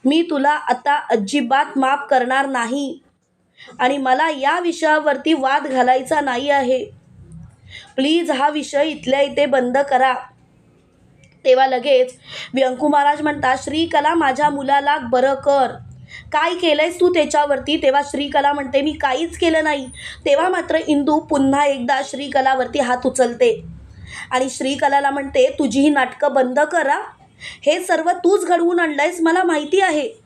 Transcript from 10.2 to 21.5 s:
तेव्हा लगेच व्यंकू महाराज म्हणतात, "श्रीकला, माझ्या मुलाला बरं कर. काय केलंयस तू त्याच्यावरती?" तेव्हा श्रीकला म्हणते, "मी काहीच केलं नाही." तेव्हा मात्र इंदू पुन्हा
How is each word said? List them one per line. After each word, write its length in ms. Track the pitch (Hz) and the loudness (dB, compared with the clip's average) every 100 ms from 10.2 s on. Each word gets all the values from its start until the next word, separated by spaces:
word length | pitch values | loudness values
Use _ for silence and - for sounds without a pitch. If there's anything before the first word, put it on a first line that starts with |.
| - _ _ _ _ _ _ _ _ _ _ _ 269 | -8 _ _ _ _ _ _ _ _ _ _ _ 2
तेव्हा 220 | 254 269 | 4 4
लगेच 460 | 254 262 254 254 - - - - | 2 2 2 2 -4 -18 -16 -6
व्यंकू 340 | 247 262 254 294 | 0 0 2 2
महाराज 340 | 294 285 294 | 2 2 0
म्हणतात, 360 | 302 294 262 262 | -2 -2 -2 -2
"श्रीकला, 500 | - 294 330 302 294 | -4 -4 0 0 2
माझ्या 360 | 339 285 262 294 | 2 0 2 0
मुलाला 480 | 285 269 277 285 302 | 0 0 0 2 -2
बरं 360 | 240 247 262 | 0 0 2
कर. 340 | 269 277 277 269 - - - - - - | 0 2 2 2 -4 -18 -20 -20 -20 -6
काय 220 | 302 330 359 | -2 -2 0
केलंयस 440 | 339 294 320 349 | 0 2 0 2
तू 140 | 349 | 2
त्याच्यावरती?" 680 | 349 302 294 294 269 262 320 | 2 2 2 0 -2 -2 0
तेव्हा 200 | 302 285 277 | 2 0 -2
श्रीकला 480 | 262 285 294 285 | -6 -2 0 0
म्हणते, 280 | 285 269 277 | -2 -2 -2
"मी 100 | 294 | -2
काहीच 460 | 302 277 262 339 - | -2 -4 -2 -4 -2
केलं 260 | 339 320 | 0 2
नाही." 260 | 311 294 254 - - - 320 | 0 -4 -6 -14 -16 -8 0
तेव्हा 240 | 285 349 | 2 2
मात्र 260 | 370 349 320 - | -2 -2 -2 2
इंदू 320 | 294 294 302 | 0 2 0
पुन्हा 460 | 311 294 269 | 0 0 2